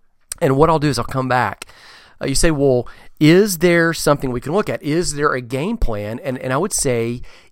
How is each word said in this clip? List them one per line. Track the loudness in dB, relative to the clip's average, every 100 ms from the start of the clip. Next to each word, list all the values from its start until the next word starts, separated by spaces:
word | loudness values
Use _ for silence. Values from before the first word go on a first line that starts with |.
| _ _ -16 -2
and | 0 4
what | 4
I'll | 4
do | 0
is | -2
I'll | -4
come | -4 0
back. | 0 0 -4 -16 -20 -20 -20 -20 -10
Uh, | -4
you |
say, | 2 2
"Well, | 4 2 2 0 -10 -14 2
is | 6 6 4 2
there | 2 4 2
something | 0 0 0 0
we | -6
can | -4
look | -4 -2
at? | -4
Is | -4 -2 -2
there | -2 -2
a | -2
game | -4 -6 -4 -2
plan?" | -2 -2 -6 -8
And, | -8 -8
and | -4
I | -4
would | -2
say | -2 -2 -2 -2 -6 -10 -18 _